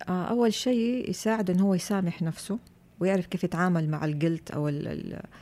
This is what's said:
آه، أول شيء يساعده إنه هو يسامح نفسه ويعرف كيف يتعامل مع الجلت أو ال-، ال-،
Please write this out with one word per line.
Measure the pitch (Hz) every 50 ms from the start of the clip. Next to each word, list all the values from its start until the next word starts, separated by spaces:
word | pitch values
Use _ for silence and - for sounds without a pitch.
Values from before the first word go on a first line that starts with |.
| - -
آه، | 180 180 175 -
أول | 226 240 233 226 202
شيء | - - 254 254 233 226 240 247 254 - -
يساعده | 180 - - 214 220 220 208 180 180
إنه | 185 196
هو | 202 190
يسامح | 175 - - 208 196 190 170 - -
نفسه | 170 160 156 - - - 196 240 - - - - - - - -
ويعرف | 175 185 196 185 180
كيف | - - 175 -
يتعامل | 175 - 165 180 180 175 165 156 151
مع | 151 151 160
الجلت | 151 151 147 156 165 165 156 - -
أو | - 147 147
ال-، | 147 147 147 -
ال-، | - - - - - - - - - - -